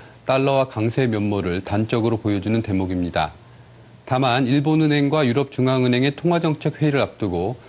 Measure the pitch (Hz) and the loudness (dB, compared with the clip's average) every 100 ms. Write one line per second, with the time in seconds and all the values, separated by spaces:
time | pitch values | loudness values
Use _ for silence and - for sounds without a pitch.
0 | - - - 135 139 135 131 113 110 135 | -20 -12 -2 0 2 0 0 -2 -2 0
1 | 127 107 104 101 90 90 95 104 110 120 | 0 0 0 -2 -2 -4 -2 -2 0 0
2 | 113 110 107 101 107 113 113 95 92 92 | 0 0 -2 -2 0 -2 -2 -2 -2 -2
3 | 87 85 76 - - - - - - - | -2 -2 -4 -6 -20 -20 -20 -20 -20 -16
4 | - 131 131 123 127 143 147 156 156 147 | -4 0 2 2 2 2 2 2 4 4
5 | 143 156 147 139 139 - 127 131 123 123 | 2 2 2 0 -2 0 0 2 2 2
6 | 139 143 170 170 165 151 156 151 151 139 | 0 0 0 0 0 -2 -4 -2 0 0
7 | 101 - 104 87 95 123 | -2 -2 -4 -2 -4 -6